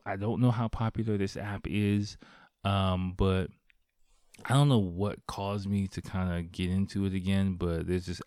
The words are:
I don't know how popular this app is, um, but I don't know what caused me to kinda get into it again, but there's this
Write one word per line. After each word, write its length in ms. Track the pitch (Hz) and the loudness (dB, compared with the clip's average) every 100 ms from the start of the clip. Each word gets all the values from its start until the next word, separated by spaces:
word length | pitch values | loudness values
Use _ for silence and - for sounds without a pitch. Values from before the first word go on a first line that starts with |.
| - | -2
I 100 | 98 | -4
don't 240 | 101 101 | -2 2
know 120 | 123 | 2
how 180 | 113 113 | 2 0
popular 480 | - 113 113 113 104 | -2 -2 -2 -2 0
this 180 | 101 - | -2 -4
app 320 | 101 98 - | -8 -8 -4
is, 500 | 101 101 104 104 - - - - _ | 0 2 2 0 -6 -20 -20 -20 _
um, 520 | 98 98 95 92 92 92 | 0 2 2 0 -2 2
but 340 | 95 92 90 - _ _ _ _ _ _ _ - | 2 2 0 -6 _ _ _ _ _ _ _ -14
I 100 | - | 0
don't 160 | 131 143 | 4 6
know 100 | 123 | 4
what 460 | 95 85 101 - - | 2 0 -4 -4 -8
caused 420 | - 98 104 98 | -6 -4 -2 0
me 180 | 101 98 | 0 0
to 120 | - | -4
kinda 420 | - 95 92 87 | -6 -2 0 -2
get 260 | 85 92 90 | -4 -4 0
into 360 | 95 98 98 98 | 0 0 0 -2
it 80 | |
again, 420 | 95 92 98 98 90 | 0 0 2 2 0
but 320 | 87 82 82 | -2 -2 0
there's 180 | 90 90 | -2 -2
this 160 | 85 | -8